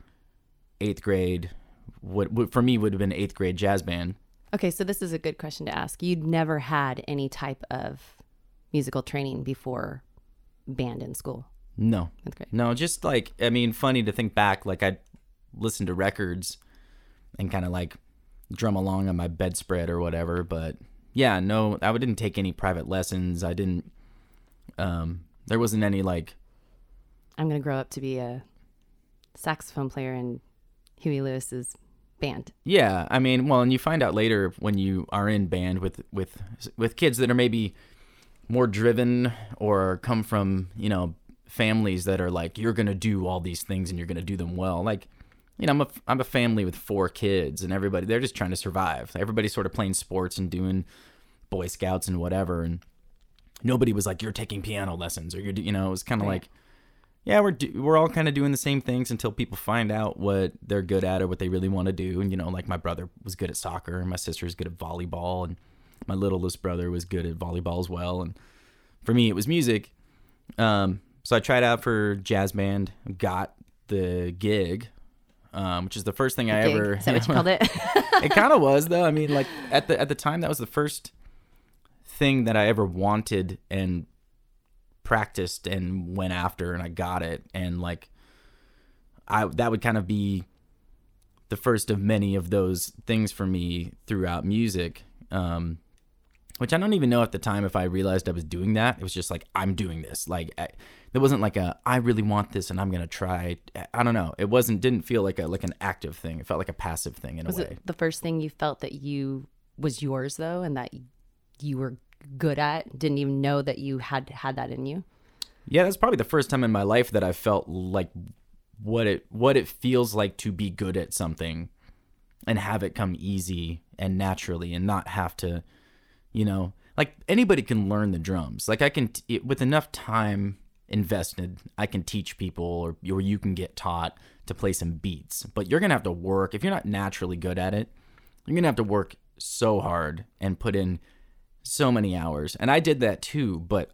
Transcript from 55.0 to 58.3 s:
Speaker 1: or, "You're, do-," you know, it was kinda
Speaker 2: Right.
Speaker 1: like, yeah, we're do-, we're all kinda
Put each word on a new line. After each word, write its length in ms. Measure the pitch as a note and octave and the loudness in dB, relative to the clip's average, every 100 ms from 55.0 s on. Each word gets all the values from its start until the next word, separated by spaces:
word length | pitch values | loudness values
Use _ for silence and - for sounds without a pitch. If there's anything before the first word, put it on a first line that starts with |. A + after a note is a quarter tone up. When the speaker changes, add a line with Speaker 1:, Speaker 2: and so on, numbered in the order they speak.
| E2+ E2+ E2 F#2 | -6 -8 -8 -8
Speaker 1:
or, 60 | |
"You're, 120 | G2 | -6
do-," 80 | F#2+ | -4
you 120 | G2 | -2
know, 140 | G2 F#2+ | 0 0
it 40 | |
was 120 | F#2 | -2
kinda 200 | - A2+ | -2 -2
Speaker 2:
Right. 80 | G2+ | 0
Speaker 1:
like, 180 | F#2 - _ _ _ _ _ _ _ - | -2 -6 _ _ _ _ _ _ _ 4
yeah, 140 | G#3 | 6
we're 100 | G3+ | 6
do-, 300 | B2 C#3 A2 | 2 -4 0
we're 160 | C#3 D#3 | 4 6
all 100 | D#3+ | 6
kinda 240 | E3 D#3 | 2 2